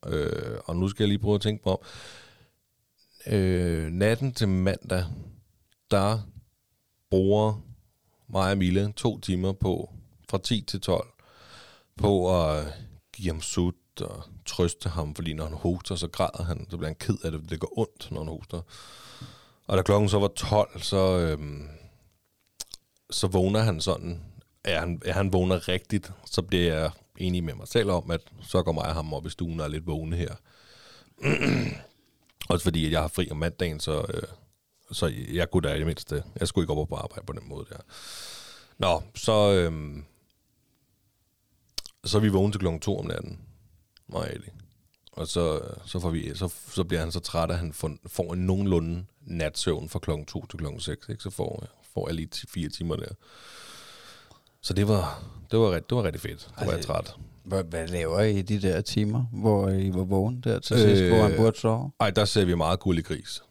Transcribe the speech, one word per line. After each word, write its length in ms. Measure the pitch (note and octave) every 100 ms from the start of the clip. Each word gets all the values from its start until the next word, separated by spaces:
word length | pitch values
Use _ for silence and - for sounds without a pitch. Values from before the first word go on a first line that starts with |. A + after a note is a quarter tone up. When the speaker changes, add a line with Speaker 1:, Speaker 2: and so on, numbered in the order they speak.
| -
Speaker 1:
Øh, 520 | D#2+ D2 D#2 - -
og 120 | - E2+
nu 120 | G2
skal 160 | G2
jeg 40 | G#2
lige 100 | G2+
prøve 160 | G#2
at 60 | G#2
tænke 240 | G#2+ G#2
på, 200 | - F#2+ - - - - - _ _ _ _ _ _ _ _ _ -
øh, 640 | G#2 F#2 F2+ F2+ E2 D#2+
natten 420 | E2+ G#2 A#2 C3+
til 160 | A#2+ G#2
mandag, 560 | F#2 F#2 F#2+ - F#2 E2+ - - - _ _ _ _ _
der 280 | G2+ G2 A2 G2+ - _ _ _ _ _ _ _
bruger 500 | F#2+ F#2+ G#2 G#2+ G#2+ - - _ _ _ _ _
mig 220 | F#2+ F#2+
og 80 | G2
Mille 340 | F2+ F#2 G2+ G#2
to 220 | A#2+ G2+
timer 320 | - F#2 G2
på, 400 | F#2+ F#2+ E2 - - - _ -
fra 80 | G2
ti 160 | - A2+
til 200 | - G2
tolv, 280 | - - - _ _ - - - - - _ -
på 460 | G#2 G2+ F2+ F#2 D#2+
at 160 | D2+ D2+ D#2 - - _
give 160 | - F#2
ham 120 | D#2+
sut 340 | - - F2 - _ -
og 220 | - - - - -
trøste 420 | - F2 - -
ham, 260 | E2 D2+
fordi 180 | D2 E2+
når 120 | D#2
han 100 | D#2 D#2+
hoster, 380 | F2 F2+ -
så 140 | F2+ E2+
græder 340 | - F2+ -
han, 220 | F2+ - -
så 60 | E2+
bliver 120 | D#2+
han 80 | D#2
ked 200 | - G2
af 60 | E2+
det, 180 | D#2 D#2+
det 100 | E2
gør 180 | - -
ondt, 320 | A2 _ -
når 100 | -
han 80 | D#2
hoster. 320 | D#2+ - E2+ F2 - - - - - - - _ _ -
Og 100 | G2
da 60 |
klokken 260 | F#2 G2+ G#2
så 100 | G2+
var 100 | G2
tolv, 520 | - - G#2 G#2 F2
så, 360 | - G2 F#2+ F#2
øhm, 500 | E2+ D2+ D2 C#2+ D2 D#2 - _ _ _ _ _ _ _ - - _ _ _
så 160 | - F#2+
vågner 340 | F#2+ F#2+ G#2
han 200 | A2 D#2+
sådan. 400 | F#2+ E2+ E2 E2+ - - _ _ -
Ja, 140 | E2
han, 220 | F2 E2
ja, 80 | F2+
han 200 | F2 G2
vågner 360 | F#2 F#2 F#2 -
rigtigt, 440 | F2+ - G2+ - - -
så 120 | -
bliver 320 | F2 F2+ F2
jeg 160 | D#2 D#2 - _ -
enig 260 | F#2 F2+
med 100 | E2
mig 140 | - -
selv 220 | A#2+ G2+
om, 200 | F2+ G2+
at 100 | E2 - -
så 200 | - F#2
går 100 | F2+
mig 120 | D#2+
og 100 | D2
ham 200 | D#2+ -
op 120 | D2+ D#2+
i 40 |
stuen 300 | - E2+ E2
og 60 | D2
er 40 |
lidt 160 | D#2 E2
vågne 300 | D#2+ D#2+ F2
her. 180 | A2 - _ _ - - - - _ _
<clears throat> 1300 | C#3 D3 - - - - - _ _ _ _ _ -
Også 160 | F2+
fordi, 220 | F2+ E2 D#2
at 60 |
jeg 80 | D#2+
har 80 | D#2
fri 220 | - F2
om 60 | D2+
mandagen, 440 | E2 - F2 D#2
så, 260 | D#2+ D2+ -
øh, 80 | - - - _ _ _ _ _
så 140 | - E2 A#1+ B1+
jeg 180 | F2 -
kunne 180 | F#2 D#2
da 60 |
i 40 | D2+
det 80 | D#2+
mindste, 360 | E2 - D2 - -
jeg 80 | E2+
skulle 140 | -
ikke 100 | E2
op 60 | D2+
og 100 | D2+
på 60 |
arbejde 320 | - - - -
på 60 |
den 160 | - -
måde 180 | C#2+ -
der. 60 | - - - - - - - - - - _
Nå, 240 | F#2+ E2 -
så, 380 | - - G#2+ G#2
øhm, 520 | G2 E2+ D#2 D2+ D2 D2 _ _ _ _ _ _ _ _ _ _ _ _ _ _ _ _ - - _
så 120 | - G#2+
er 40 |
vi 60 | G#2+
vågne 240 | F#2+ G2+
til 80 | G2+
klokken 200 | F#2 E2
to 180 | - G2
om 80 | E2
natten, 320 | E2 - - - - _ _ _ _ _
mig 120 | F2+
og 60 | D2
Eddie. 180 | - - - - _ _ _ -
Og 140 | - D#2+
så, 320 | F2 E2+ D#2 B1 - -
så 140 | F#2
får 100 | F2
vi, 240 | E2 D2
så, 200 | C#2+ A2 - -
så 140 | -
bliver 160 | F2+ F2
han 120 | E2
så 80 | E2+
træt, 300 | - E2+ E2
at 80 | F2
han 140 | E2+
får, 180 | D2 E2 C#2+ -
får 260 | - E2+
en 140 | F2+ F#2
nogenlunde 580 | F#2+ G2 F2 E2 E2+ F#2+ _ -
natsøvn 600 | E2+ D#2 - - D#2+ D#2
fra 100 | E2+
klokken 280 | - D2+ D2
to 200 | - -
til 120 | -
klokken 220 | D2+ C#2
seks, 280 | D#2 - -
ikke? 140 | G#2+
Så 80 | G2
får, 340 | - E2+ E2 - _ -
får 140 | - -
jeg 60 |
lige 120 | E2 D#2+
ti-, 200 | - -
fire 200 | - D2+
timer 280 | - E2+ D#2
der. 120 | - - _ - - - - - - - - - - - _ _
Så 120 | -
det 140 | F#2 G2+
var, 340 | G#2+ D#2 C#2+ - - -
det 80 | A2+
var 120 | A2
ri-, 40 | F2 -
det 80 | B2
var 60 |
rigtig 160 | F#2+ D#2
fedt. 180 | - -
Det 120 | - -
var 160 | B2
Speaker 2:
Altså, 40 | -
Speaker 1:
jeg 80 |
træt. 300 | - - - - - -
Speaker 2:
hvad, 200 | G2 G2
hvad 240 | E2+ E2 E2
laver 320 | F2 D#2+ F2
I 180 | G#2+ G2+
i 40 |
de 180 | F#2 G#2
der 180 | F#2+ E2+
timer, 440 | F#2+ - G#2 A2+ A#2+
hvor 360 | A2+ A2 G2+ F#2+
I 260 | F#2+ F#2+
var 100 | F2+
vågen 360 | F#2 F#2+ G2+ B2
der 180 | B2 G2+
til 200 | - B2
sidst, 240 | G#2+ G2
Speaker 1:
Øh, 100 | F2+
Speaker 2:
hvor 80 | F2+
han 140 | G#2+ D#2+
burde 220 | A2 G#2+
sove? 300 | A2+ A2+ C#3 -
Speaker 1:
ej, 100 | G#2+
der 140 | G2
ser 200 | G#2 A2
vi 100 | F#2
meget 260 | E2+ D#2+ F2
Gurli 220 | F#2+ E2+
Gris. 400 | - D2+ - - _